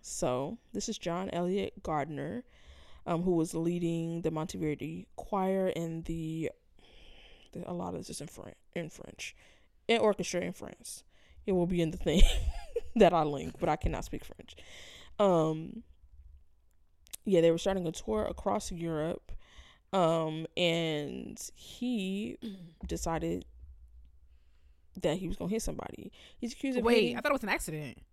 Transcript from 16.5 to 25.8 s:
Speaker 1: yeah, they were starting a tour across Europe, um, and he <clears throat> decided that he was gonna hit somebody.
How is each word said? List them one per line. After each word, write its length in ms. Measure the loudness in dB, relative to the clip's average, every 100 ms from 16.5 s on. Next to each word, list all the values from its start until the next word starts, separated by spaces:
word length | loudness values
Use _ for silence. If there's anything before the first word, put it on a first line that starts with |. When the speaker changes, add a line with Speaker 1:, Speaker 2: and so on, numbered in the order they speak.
| -20 _ -20 -20 _ -20 -10
Speaker 1:
yeah, 160 | 2 6
they 100 | 8
were 80 | 6
starting 280 | 2 0 -2
a 60 |
tour 320 | -6 -2 0
across 480 | 0 -2 0 -2 -2
Europe, 580 | -6 -2 -2 -2 -4 -8 -12 -12 -20 -20 -20 _
um, 540 | 2 4 4 0 -4 -6 2
and 840 | 2 4 0 -2 -4 -6 -10 -10 -14
he 840 | -14 -18 -6 -2 -2 -2 -2 -4 -8 -12 -12
<clears throat> 240 | -16 -14 -8
decided 580 | -4 -2 -2 -2 -4 -6 -18 -20 -20 -20 -20 -20 -20 -20 -20 -20 -20 -20 -20 -18 -4
that 160 | -2 -2
he 80 | -4
was 80 | -4
gonna 140 | -2
hit 120 | -2
somebody. 480 | -4 -6